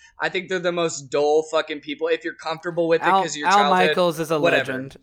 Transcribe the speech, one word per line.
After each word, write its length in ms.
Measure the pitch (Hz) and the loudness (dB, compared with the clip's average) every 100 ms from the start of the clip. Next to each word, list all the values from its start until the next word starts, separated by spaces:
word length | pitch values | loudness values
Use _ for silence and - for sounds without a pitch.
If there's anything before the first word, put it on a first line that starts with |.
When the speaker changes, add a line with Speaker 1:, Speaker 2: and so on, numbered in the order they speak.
| - - | -20 -8
Speaker 1:
I 100 | 160 | -6
think 200 | 185 185 | -4 -4
they're 80 | 185 | -4
the 120 | 175 | -2
most 380 | 175 165 143 139 | -2 -2 -4 -4
dull 320 | 143 147 156 | 0 2 2
fucking 380 | 156 156 151 147 | 0 -2 -4 -8
people. 260 | 156 139 160 | -10 -6 -2
If 160 | 165 | -2
you're 100 | 165 | -4
comfortable 540 | - 160 160 180 165 165 | -10 -8 -8 -4 -2 2
with 140 | 165 | 2
it 40 | 156 | 4
Speaker 2:
Al, 140 | 190 | 2
Speaker 1:
'cause 100 | 175 | 2
of 40 | 147 | -2
your 100 | 156 | 2
Speaker 2:
Al 60 | 202 | 4
Speaker 1:
childhood, 300 | 185 185 180 | 6 4 4
Speaker 2:
Michaels 300 | 156 180 156 | 4 0 0
is 120 | 156 | -2
a 80 | 160 | 0
Speaker 1:
whatever. 320 | 170 156 131 | 2 2 0
Speaker 2:
legend. 240 | 131 135 - | -6 -10 -16